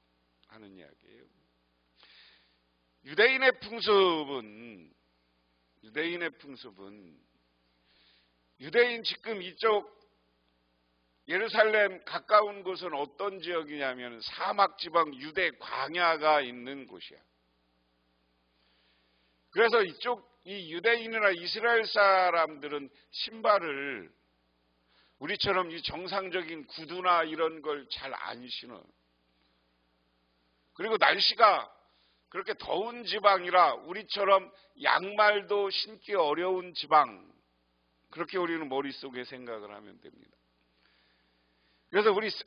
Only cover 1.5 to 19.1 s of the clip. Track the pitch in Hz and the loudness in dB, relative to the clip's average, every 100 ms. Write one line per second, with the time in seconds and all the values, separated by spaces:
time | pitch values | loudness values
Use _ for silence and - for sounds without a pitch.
1.5 | _ _ _ _ _ - - - _ _ | _ _ _ _ _ -20 -20 -20 _ _
2.5 | _ _ _ _ _ 131 156 233 262 262 | _ _ _ _ _ -4 4 4 6 4
3.5 | 254 214 226 202 202 185 165 143 135 107 | 2 -2 -4 4 6 6 2 -2 -8 -10
4.5 | 104 117 98 78 _ _ _ _ _ _ | -16 -18 -20 -20 _ _ _ _ _ _
5.5 | _ _ _ 110 113 165 175 165 - 143 | _ _ _ -12 -6 -6 -4 -6 -8 -16
6.5 | 131 123 95 98 104 90 69 _ _ _ | -20 -20 -20 -20 -20 -20 -20 _ _ _
7.5 | _ _ _ _ _ _ _ _ _ _ | _ _ _ _ _ _ _ _ _ _
8.5 | _ 135 214 240 233 - - 220 214 180 | _ -2 2 2 2 -6 -6 -8 -8 -10
9.5 | 170 226 208 - - _ _ _ _ _ | -2 2 2 0 -12 _ _ _ _ _
10.5 | _ _ _ _ _ _ _ - 175 220 | _ _ _ _ _ _ _ -6 -4 0
11.5 | 220 220 214 202 185 - 170 - 208 208 | 2 4 4 2 -2 -10 -10 4 4 4
12.5 | 202 185 180 180 147 143 - 202 190 160 | -2 -8 -8 -6 -6 -6 -6 -8 -6 -6
13.5 | 170 151 147 135 127 123 117 - - 185 | -6 -6 -6 -6 -6 -10 -12 -12 -6 -4
14.5 | 208 196 - 170 165 160 131 147 160 175 | 2 0 0 -2 0 0 -4 -8 -4 -4
15.5 | 139 - 131 139 170 175 160 151 151 127 | -4 -10 -8 -6 0 2 2 2 2 0
16.5 | 123 123 139 131 92 - 73 _ _ _ | -8 -12 -14 -16 -18 -18 -20 _ _ _
17.5 | _ _ _ _ _ _ _ _ _ _ | _ _ _ _ _ _ _ _ _ _
18.5 | _ _ _ _ _ _ | _ _ _ _ _ _